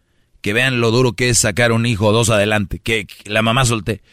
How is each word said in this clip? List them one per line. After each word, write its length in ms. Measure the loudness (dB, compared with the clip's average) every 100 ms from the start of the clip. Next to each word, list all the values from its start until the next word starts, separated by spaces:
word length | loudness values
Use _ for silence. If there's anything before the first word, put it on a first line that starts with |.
| _ _ _ _
que 100 | -4
vean 280 | -2 -2 0
lo 100 | 0
duro 240 | 2 0
que 160 | 0 0
es 80 | 0
sacar 340 | 0 0 2
un 140 | 2 0
hijo 220 | 0 2
o 40 |
dos 160 | 2 2
adelante, 500 | 2 2 0 -2 -6
que, 260 | -4 -4 -4
que 240 | -14 -6
la 100 | -2
mamá 220 | 0 0
solte-, 380 | 0 -2 -4 -8 -12